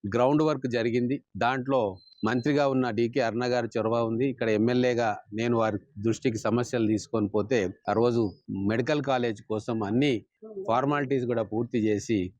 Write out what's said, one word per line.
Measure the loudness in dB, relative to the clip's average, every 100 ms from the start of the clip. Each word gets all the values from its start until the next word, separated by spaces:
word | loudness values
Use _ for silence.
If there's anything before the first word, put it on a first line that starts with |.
| -2
గ్రౌండ్ | 2 4 4
వర్క్ | 2 0 -2
జరిగింది. | 0 0 0 0 -4 _ -2
దాంట్లో | 0 0 0 0 0 -4 _ _ -2
మంత్రిగా | 0 0 2 2
ఉన్న | 2 0
డీకే | 0 0 0
అరుణ | -2 -2 0
గారి | 0 -2
చొరవ | -2 0 0 0
ఉంది. | 0 -2
ఇక్కడ | -2 0
ఎమ్మెల్యేగా | 2 2 2 2 2 0 -2 -8
నేను | -4 0 2
వారి | 2 -2 -10 -4
దృష్టికి | -2 0 -2 0
సమస్యలు | 0 0 0 0 2
తీసుకొని | 0 0 -2 0
పోతే, | 0 2 0 0 -4 -2
ఆ |
రోజు | 2 2 2 0 -4 -8 -4 0
మెడికల్ | 0 0 0
కాలేజ్ | 0 0 0 -4
కోసం | -6 -6 -4 -4
అన్ని | 0 2 2 0 -6 _ -16 -10 0
ఫార్మాలిటీస్ | 0 2 -2 0 -2 0
కూడా | -2
పూర్తి | -2 -4 -2 0 0
చేసి | 0 0 -2 -2